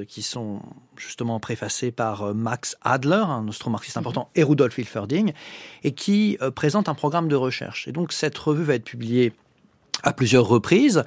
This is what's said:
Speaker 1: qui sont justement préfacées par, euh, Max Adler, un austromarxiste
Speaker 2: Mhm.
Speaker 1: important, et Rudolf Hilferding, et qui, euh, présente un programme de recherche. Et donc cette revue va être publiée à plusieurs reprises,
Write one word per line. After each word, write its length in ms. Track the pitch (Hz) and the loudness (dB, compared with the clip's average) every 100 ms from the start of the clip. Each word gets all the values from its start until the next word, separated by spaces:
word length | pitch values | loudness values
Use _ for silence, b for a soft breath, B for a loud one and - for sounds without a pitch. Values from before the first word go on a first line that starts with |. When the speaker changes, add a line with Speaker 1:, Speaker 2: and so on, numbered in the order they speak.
| 101 | -12
Speaker 1:
qui 140 | - | -10
sont 400 | - 123 107 101 - - _ - | -8 -8 -8 -8 -12 -20 _ -18
justement 440 | - - 117 110 | -16 -6 -4 -4
préfacées 520 | - 117 104 - 123 | -4 -6 -6 -4 -4
par, 320 | 120 110 101 | -2 -2 -2
euh, 100 | 101 | -4
Max 420 | 107 113 120 - - | -2 -2 -4 -6 -6
Adler, 420 | - 127 139 196 190 | 0 0 2 0 0
un 200 | 123 107 | -2 -6
austromarxiste 500 | - 123 107 - - | -6 -4 -4 -4 -6
Speaker 2:
Mhm. 40 | |
Speaker 1:
important, 280 | 120 131 - - | -4 -4 -4 0
et 80 | |
Rudolf 320 | 143 147 123 - | 4 4 4 0
Hilferding, 560 | 120 113 101 165 214 - B B B B | -6 -6 -2 0 0 -2 B B B B
et 80 | 151 | -6
qui, 460 | 123 - 202 214 202 | -4 2 2 2 0
euh, 80 | 135 | -4
présente 400 | - 151 202 196 | 0 0 2 0
un 60 | 143 | -2
programme 320 | 147 170 160 | 0 0 2
de 80 | 143 | 2
recherche. 520 | 127 - - - 131 | 0 -4 -8 -10 -8
Et 40 | |
donc 200 | 143 170 | -6 -4
cette 260 | - 156 - | -2 -4 -2
revue 260 | 156 151 | -2 0
va 100 | 151 | 2
être 100 | 123 | 0
publiée 500 | - 120 113 123 117 - _ _ _ _ _ - | -2 -8 0 4 2 0 _ _ _ _ _ -2
à 100 | 139 | -2
plusieurs 340 | - 120 127 104 | 0 4 6 8
reprises, 560 | 117 - 190 285 175 | 4 6 6 6 4